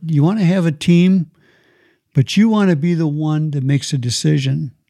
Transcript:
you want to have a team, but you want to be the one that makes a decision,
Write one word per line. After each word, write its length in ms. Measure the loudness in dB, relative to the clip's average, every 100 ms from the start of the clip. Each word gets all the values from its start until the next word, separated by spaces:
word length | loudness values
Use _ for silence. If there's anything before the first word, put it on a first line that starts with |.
you 180 | -2 0
want 180 | 2 2
to 40 |
have 220 | 0 2 0
a 60 |
team, 580 | -2 2 4 4 2 -2 _ _ _ _ _ _ _ _
but 220 | -2 0 2
you 120 | 2
want 220 | 2 2
to 60 | 0
be 180 | 0
the 120 | -2 -2
one 460 | -2 -2 -2 -2
that 120 | -4
makes 280 | -2 -2 -2
a 60 | -4
decision, 720 | -4 -2 0 0 0 -4 -6 -12